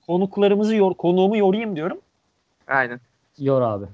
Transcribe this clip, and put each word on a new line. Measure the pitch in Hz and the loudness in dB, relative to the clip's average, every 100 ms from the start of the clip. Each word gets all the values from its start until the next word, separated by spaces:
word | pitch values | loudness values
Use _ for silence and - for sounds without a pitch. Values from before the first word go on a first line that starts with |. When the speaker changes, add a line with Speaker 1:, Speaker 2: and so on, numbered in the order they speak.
| - | -4
Speaker 1:
konuklarımızı | 180 190 202 202 202 214 220 | -2 -2 0 2 2 2 2
yor-, | 190 | 2
konuğumu | 180 170 185 190 220 | 0 0 2 2 2
yorayım | 196 208 226 156 | 2 0 -4 -6
diyorum. | 175 359 _ _ _ _ _ _ - | -6 -8 _ _ _ _ _ _ -4
Speaker 2:
Aynen. | 135 123 123 _ _ _ - | -2 -2 -6 _ _ _ -6
Speaker 3:
Yor | 139 135 | 0 0
abi. | 117 101 98 | 0 -4 -10